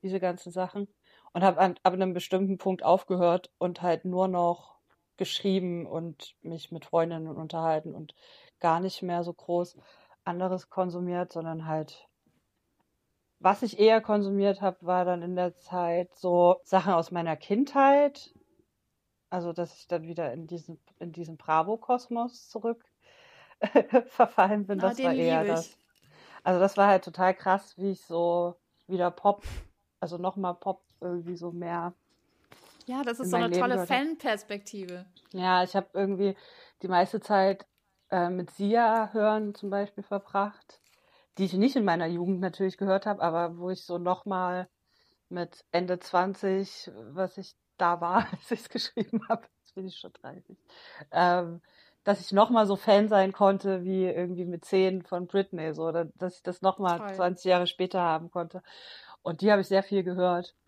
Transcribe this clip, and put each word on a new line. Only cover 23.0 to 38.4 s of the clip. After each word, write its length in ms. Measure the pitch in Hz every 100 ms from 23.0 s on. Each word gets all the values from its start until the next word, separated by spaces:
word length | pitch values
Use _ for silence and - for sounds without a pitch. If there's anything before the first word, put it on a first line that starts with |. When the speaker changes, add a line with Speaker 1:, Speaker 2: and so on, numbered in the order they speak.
| _ _ - - - _
Speaker 1:
<laughs> 460 | 208 - - 208 233
verfallen 580 | - 240 - 190 208 202
bin. 140 | 202
Speaker 2:
Ah, 80 | 190
Speaker 1:
Das 80 | 233
Speaker 2:
den 80 | 262
Speaker 1:
war 80 |
eher 260 | 262 165 160
Speaker 2:
lieb 80 | 160
ich. 40 | 165
Speaker 1:
das. 200 | 165 _ _ _ _ _ - -
Also, 160 | - 185
das 160 | 190 196
war 100 | 202
halt 160 | 190
total 300 | 185 170 185
krass, 420 | 185 - 196 - -
wie 140 | 196
ich 80 | 185
so 520 | - 170 170 175 175 175 _ _ _
wieder 240 | 185 175
Pop, 340 | 175 202 202 - - - _ _ _
also 160 | 175 170
nochmal 360 | 185 190 185
Pop 280 | 175 - 185 _ _
irgendwie 360 | 175 175 170 175
so 140 | 175
mehr 400 | 175 170 175 170 180 _ _ _ _ _ - - _ -
Speaker 2:
Ja, 160 | 254
das 120 | 277 233
ist 60 | 214
Speaker 1:
in 40 |
Speaker 2:
so 60 | 180
Speaker 1:
mein 80 |
Speaker 2:
eine 100 | 175
Speaker 1:
Leben 60 | 175
Speaker 2:
tolle 140 | 247
Speaker 1:
gehört 160 | 190 180
hat. 60 | 254
Speaker 2:
Fanperspektive. 1080 | 294 320 - 214 - 202 202 208 185 180 185 _ _
Speaker 1:
Ja, 300 | 185 185 185
ich 100 | 185 196
hab 180 | 185
irgendwie 420 | - 196 190 202 190 - - - _
die 60 | 185
meiste 320 | 180 190 220
Zeit 460 | - 208 190 196 - _ _ _ _
äh, 180 | 190 175
mit 200 | 180